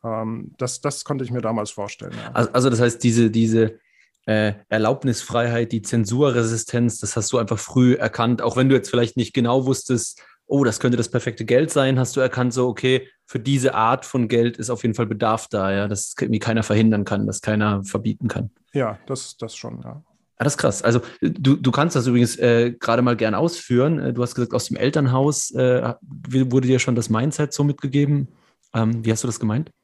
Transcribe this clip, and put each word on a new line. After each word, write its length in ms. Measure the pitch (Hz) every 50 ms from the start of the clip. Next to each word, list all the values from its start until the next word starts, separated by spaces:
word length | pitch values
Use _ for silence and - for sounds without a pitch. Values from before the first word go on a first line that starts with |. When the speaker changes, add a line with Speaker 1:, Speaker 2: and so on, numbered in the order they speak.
| _
Speaker 1:
ähm, 500 | 117 113 110 110 110 113 113 - - - _
das, 240 | 127 123 - -
das 220 | - 147 139 - -
konnte 180 | - 147 135 131
ich 60 | 117
mir 100 | 120 123
damals 300 | 110 110 117 113 107 104
vorstellen, 420 | - - 101 101 - _ - 92 - 113
ja. 100 | 110 113 127
Speaker 2:
Also, 180 | - 117 110
also 180 | - 123 127 135
das 100 | 123 110
heißt, 220 | 123 120 117 - -
diese, 260 | 123 113 117 120 110
diese, 480 | 107 113 113 110 110 113 113 107 - - _ _ _ _ _ _ _ _ _
äh, 280 | - 110 107 107 107 104 101 - _
Erlaubnisfreiheit, 1000 | 101 110 107 110 131 135 - 135 117 - - - - 120 120 120 117 117 120 113
die 100 | - 117 101
Zensurresistenz, 1160 | - - 117 110 98 117 123 147 143 123 120 117 113 117 113 - - - 120 120 120 113 -
das 160 | - 104 -
hast 160 | 120 107 -
du 60 | - 123
einfach 220 | 117 98 120 110
früh 340 | - - - 131 127 123 123
erkannt, 460 | - - 113 - - 117 117 123 113
auch 160 | - 113 110 123
wenn 100 | 131 135
du 60 | 135
jetzt 140 | 127 123 -
vielleicht 280 | - 123 120 110 - 131
nicht 160 | 117 - _
genau 320 | - 120 117 123 135 131
wusstest, 560 | 131 131 - - - 131 117 - - - _ - _ _ _ _ _
oh, 160 | - 139 139
das 160 | 120 107 -
könnte 180 | - 131 120 117
das 120 | 120 -
perfekte 360 | - 123 - - 113 - 113
Geld 260 | 110 120 123 156 156
sein, 260 | - 147 135 131 135 127
hast 180 | 131 123 - 139
du 20 |
erkannt, 320 | 127 131 - - 127 123 113
so, 140 | 127 123 127
okay, 400 | 113 - - 131 131 131 131 - _ _ _
für 140 | _ - 127
diese 340 | 110 131 139 135 123 131 -
Art 320 | 98 113 113 123 127 -
von 220 | - - 131 120 110
Geld 300 | 117 117 117 120 117 -
ist 120 | - 107
auf 140 | 120 101 -
jeden 120 | 120 107
Fall 100 | - 120 107
Bedarf 400 | 110 104 117 113 110 113 - -
da, 240 | - 104 95 95
ja, 160 | 98 98 101 104
dass 220 | 104 101 - -
es 60 | - -
irgendwie 200 | - 113 117 110
keiner 220 | - - 113 113 110
verhindern 420 | - - 107 110 113 110 104 101
kann, 200 | - 104 101 104
dass 160 | 104 104 -
keiner 420 | - - 107 107 107 107 104 98 98
verbieten 440 | 98 - - 107 113 - - - 117
kann. 240 | - 120 117 104 _ _ _ _ _
Speaker 1:
Ja, 260 | 143 131 110 104 - _ -
das, 300 | 135 127 - - - _
das 180 | - 113 -
schon, 260 | - - 117 113 120
ja. 220 | 123 120 120 143 156 _ _ _ _ _ _ _
Speaker 2:
Ah, 60 | -
das 100 | 147 139
ist 40 | -
krass. 260 | - 120 101 - -
Also, 160 | 113 117 123 - - - -
du, 340 | - 90 80 - 135 131 139
du 160 | - - 131
kannst 240 | 117 - 147 170 -
das 100 | 139 117 131
übrigens, 280 | 120 120 120 117 - -
äh, 360 | - 123 120 117 117 120 120 -
gerade 240 | - - 117 120
mal 140 | 123 127 120
gern 180 | 98 117 110 107
ausführen. 640 | 98 147 170 170 - - - 123 120 127 151 165 151
Äh, 120 | - 135 123
du 80 | 120
hast 140 | 123 123 -
gesagt, 180 | - 120 113 -
aus 120 | 123 -
dem 100 | - 120
Elternhaus, 720 | - - 131 143 160 143 131 123 131 135 147 147 - - -
äh, 420 | - 131 127 127 127 127 123 117 120 -
wie, 500 | - - 139 - - - 127 131 131 127
wurde 160 | 120 135 127 123
dir 120 | 131 127
schon 140 | - - 123
das 160 | 117 117 -
Mindset 440 | 110 113 120 156 151 - 151 143 -
so 100 | - 147
mitgegeben? 640 | 147 139 - - 139 127 143 143 143 147 143 139 - _ _ _ _ _ _ _ _ _
Ähm, 320 | 113 113 110 117 117 110
wie 60 | 113 110
hast 100 | 113 -
du 40 | 123
das 120 | 113 -
gemeint? 320 | - 110 107 120 160 - _ _